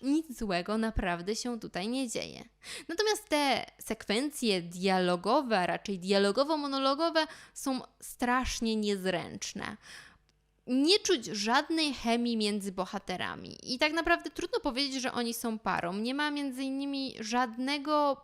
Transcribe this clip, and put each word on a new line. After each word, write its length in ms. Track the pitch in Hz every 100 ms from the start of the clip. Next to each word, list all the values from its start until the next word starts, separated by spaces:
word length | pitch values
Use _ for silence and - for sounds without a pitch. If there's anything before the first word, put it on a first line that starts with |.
nic 340 | 262 302 320 247
złego 400 | 214 175 180 214
naprawdę 580 | 220 - 190 175 175 220
się 240 | 247 240
tutaj 280 | - - 202
nie 220 | 254 254
dzieje. 340 | - - - - _ - - 311
Natomiast 420 | 339 427 415 -
te 360 | 302 285 240 - -
sekwencje 800 | - - - 208 294 - 233 190
dialogowe, 1000 | 170 180 190 185 180 180 185 262 262 214
a 60 | 175
raczej 340 | 170 - 190
dialogowo-monologowe 1300 | 185 196 202 202 285 320 285 269 269 277 330 320 311 - -
są 280 | - - 262 - _
strasznie 720 | - - 240 247 254 - 226 220
niezręczne. 1040 | 208 202 185 180 98 196 - - - 208 - - - - _ _ _ _ -
Nie 320 | 254 294 415
czuć 260 | 415 339 214
żadnej 680 | 208 208 247 302 330 311
chemii 440 | 247 233 233 240 226
między 340 | 208 208 196
bohaterami 1000 | 190 180 170 - 180 90 - 90 - -
i 60 | 247
tak 140 | 302
naprawdę 360 | 320 330 339 339
trudno 300 | - 349 381
powiedzieć, 420 | 294 247 277 269
że 120 | 247
oni 200 | - 233
są 260 | 226 233 220
parą. 340 | - 175 170
Nie 200 | 190 226
ma 180 | 269 294
między 380 | 294 277 254 269
nimi 460 | 269 277 277 269 -
żadnego 1040 | 214 240 254 226 262 294 285 302 294 277